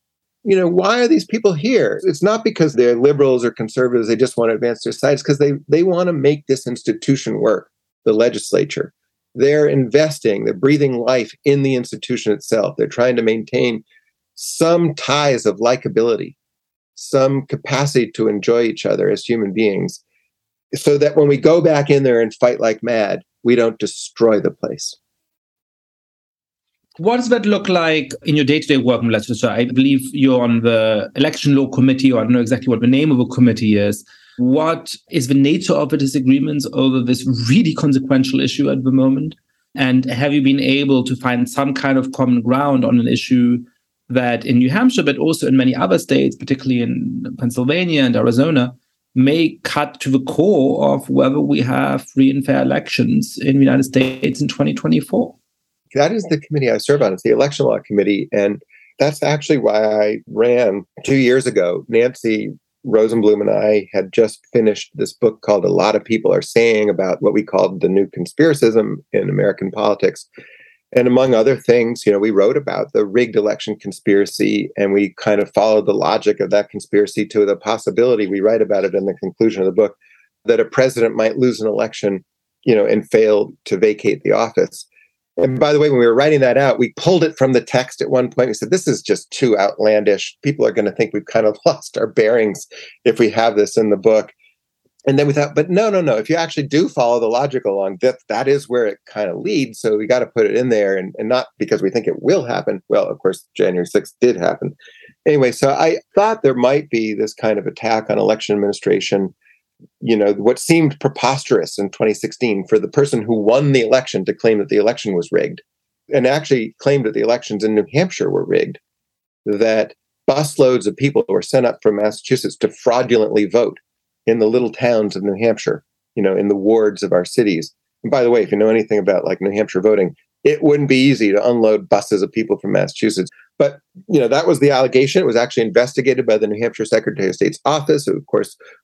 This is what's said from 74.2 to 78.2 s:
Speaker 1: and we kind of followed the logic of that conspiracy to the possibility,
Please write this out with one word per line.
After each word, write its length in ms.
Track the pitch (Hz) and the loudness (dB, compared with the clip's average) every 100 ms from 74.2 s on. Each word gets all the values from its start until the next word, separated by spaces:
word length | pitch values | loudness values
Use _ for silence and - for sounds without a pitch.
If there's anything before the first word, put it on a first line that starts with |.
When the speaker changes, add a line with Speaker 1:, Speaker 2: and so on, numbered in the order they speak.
| 98 - 104 104 - - | 0 -2 -2 -2 -4 -4
Speaker 1:
and 160 | 101 | 0
we 220 | 101 101 | 0 0
kind 260 | - 110 104 | -2 -2 0
of 120 | 98 | 0
followed 320 | - 107 107 98 | 0 2 2 2
the 80 | |
logic 440 | 101 82 110 104 104 | 0 0 0 0 -2
of 120 | 95 | 0
that 180 | 101 104 | 0 -2
conspiracy 560 | 104 - 104 101 - 104 | -8 -2 0 0 -2 -4
to 180 | 110 101 | 0 0
the 100 | 98 | 0
possibility, 720 | 104 113 - 95 123 113 | -4 -4 -2 0 0 0